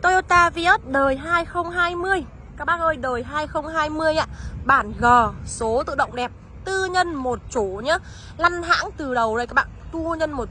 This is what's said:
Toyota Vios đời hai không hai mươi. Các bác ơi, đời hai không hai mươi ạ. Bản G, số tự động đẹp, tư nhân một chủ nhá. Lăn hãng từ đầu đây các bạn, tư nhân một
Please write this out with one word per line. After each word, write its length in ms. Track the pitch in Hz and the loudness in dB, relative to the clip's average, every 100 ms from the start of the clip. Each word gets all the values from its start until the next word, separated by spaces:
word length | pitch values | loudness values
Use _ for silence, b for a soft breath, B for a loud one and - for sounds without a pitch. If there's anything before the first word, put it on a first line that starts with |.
Toyota 480 | 349 370 370 349 339 | 4 4 6 6 6
Vios 300 | 330 339 415 - | 4 4 4 2
đời 300 | 269 277 269 | 2 2 2
hai 280 | 302 339 | 0 0
không 260 | 330 349 339 | 0 -4 -4
hai 260 | 359 349 349 | 0 0 0
mươi. 280 | 359 381 277 - - - | 0 0 -2 -14 -18 -6
Các 80 | |
bác 160 | 294 339 | -2 2
ơi, 160 | 330 302 | 2 2
đời 260 | 254 247 | -2 -2
hai 240 | 240 294 302 | -2 -4 -2
không 220 | 330 302 | -4 -2
hai 220 | 320 302 | 0 0
mươi 260 | 311 320 311 | 2 2 2
ạ. 100 | 262 B B B | 0 B B B
Bản 280 | - 269 208 226 | 2 2 2 0
G, 60 | 240 247 220 - - | 6 6 4 -2 -12
số 360 | - 226 233 | -4 -2 0
tự 120 | 320 | -2
động 220 | 277 262 247 | -2 -2 -2
đẹp, 140 | 247 - - - | -6 -8 -20 -14
tư 200 | - 381 | -4 -2
nhân 300 | 381 370 349 | 0 0 0
một 240 | 302 254 233 - | -2 -4 -4 -4
chủ 300 | 254 196 196 | -4 -2 -4
nhá. 140 | 247 349 B B B B | -2 -2 B B B B
Lăn 260 | 339 349 | 0 0
hãng 280 | 339 339 403 - | 0 0 0 -6
từ 180 | 285 | -2
đầu 220 | 247 226 220 | 0 0 0
đây 100 | 240 | 0
các 80 | |
bạn, 140 | 254 269 - - | 0 -2 -8 -10
tư 220 | 330 330 330 | -6 -4 -2
nhân 140 | 311 | -2
một 160 | 285 220 | -4 -8